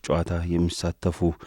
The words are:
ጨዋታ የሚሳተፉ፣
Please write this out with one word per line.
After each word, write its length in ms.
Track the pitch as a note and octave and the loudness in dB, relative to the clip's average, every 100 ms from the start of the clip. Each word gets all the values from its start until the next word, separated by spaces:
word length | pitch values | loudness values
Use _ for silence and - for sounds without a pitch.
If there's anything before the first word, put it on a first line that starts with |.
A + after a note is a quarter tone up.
ጨዋታ 300 | - D#2 E2+ E2+ E2+ | 0 0 0 -2 0
የሚሳተፉ፣ 760 | E2+ E2+ - F2 - F#2+ F2 F2 - | 2 2 0 -4 -2 -2 0 0 0